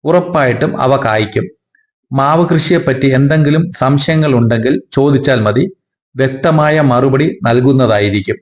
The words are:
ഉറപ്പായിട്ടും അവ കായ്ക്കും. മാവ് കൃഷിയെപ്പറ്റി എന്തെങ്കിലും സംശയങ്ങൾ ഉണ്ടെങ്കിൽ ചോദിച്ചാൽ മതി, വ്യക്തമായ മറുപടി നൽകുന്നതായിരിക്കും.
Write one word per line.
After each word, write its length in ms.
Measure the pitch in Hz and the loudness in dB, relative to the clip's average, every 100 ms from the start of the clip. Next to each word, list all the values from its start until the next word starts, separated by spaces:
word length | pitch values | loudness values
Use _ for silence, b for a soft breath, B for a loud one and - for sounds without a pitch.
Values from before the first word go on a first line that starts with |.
| 147 | 2
ഉറപ്പായിട്ടും 600 | 175 175 160 131 120 156 - 131 | 0 0 -2 0 0 -4 -2 0
അവ 160 | 135 117 | 0 0
കായ്ക്കും. 400 | 110 104 - - _ _ _ _ _ _ 135 | -2 -2 -4 -6 _ _ _ _ _ _ -2
മാവ് 240 | 139 165 170 | 0 0 2
കൃഷിയെപ്പറ്റി 560 | 165 - 170 - 131 139 131 | 0 0 0 0 0 0 2
എന്തെങ്കിലും 460 | 143 156 147 156 175 - | 2 2 2 0 -2 -4
സംശയങ്ങൾ 520 | 131 143 143 160 151 123 | 0 0 0 0 0 2
ഉണ്ടെങ്കിൽ 340 | 117 120 120 160 - - | 0 0 0 -2 -2 0
ചോദിച്ചാൽ 440 | 143 135 135 127 107 | 2 2 0 0 0
മതി, 180 | 113 190 - _ _ _ 127 | 0 -2 -6 _ _ _ -4
വ്യക്തമായ 600 | 135 135 170 156 151 156 143 | -4 -2 0 2 2 2 2
മറുപടി 360 | 123 135 135 165 - 120 | 2 0 0 -2 -2 -2
നൽകുന്നതായിരിക്കും. 920 | 120 127 135 120 107 104 101 98 - | 2 2 2 2 0 0 -2 -4 -10